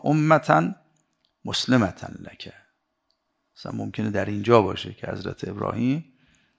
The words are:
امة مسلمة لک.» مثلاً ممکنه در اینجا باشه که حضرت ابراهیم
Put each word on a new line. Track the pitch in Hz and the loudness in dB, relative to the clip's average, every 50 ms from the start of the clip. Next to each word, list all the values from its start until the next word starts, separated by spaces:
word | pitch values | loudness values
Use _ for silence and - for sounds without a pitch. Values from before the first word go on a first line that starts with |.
| - | 0
امة | 143 151 156 151 156 160 147 - - 156 160 170 180 190 - _ _ _ _ _ _ _ _ _ _ _ _ - | 2 2 2 4 4 4 4 4 4 2 4 2 0 -4 -10 _ _ _ _ _ _ _ _ _ _ _ _ -10
مسلمة | - - - - - 127 123 104 87 - - - - - - | -6 -4 -4 0 2 2 2 2 0 -2 -6 -12 -14 -14 -14
لک.» | - - - - - 95 - - _ _ _ _ _ _ _ _ _ _ _ _ _ _ _ _ _ _ _ | -16 -18 -18 -18 -18 -18 -18 -20 _ _ _ _ _ _ _ _ _ _ _ _ _ _ _ _ _ _ _
مثلاً | - - - | -16 -12 -10
ممکنه | - 110 104 104 - - 107 107 | -8 -8 -8 -6 -6 -6 -4 -2
در | 101 98 98 | -2 -2 -2
اینجا | 101 104 104 101 117 117 113 | -2 -4 -2 4 6 8 8
باشه | 98 92 98 98 - 98 104 | 6 4 0 -6 -8 -12 -14
که | - - | -12 -10
حضرت | - 98 98 95 90 - - - | -8 -8 -8 -8 -10 -10 -8 -8
ابراهیم | - 98 104 104 95 98 110 120 127 139 165 160 - _ _ _ _ _ _ _ _ _ | -8 -6 -6 -4 -4 -2 -2 -2 -2 -2 -2 -6 -12 _ _ _ _ _ _ _ _ _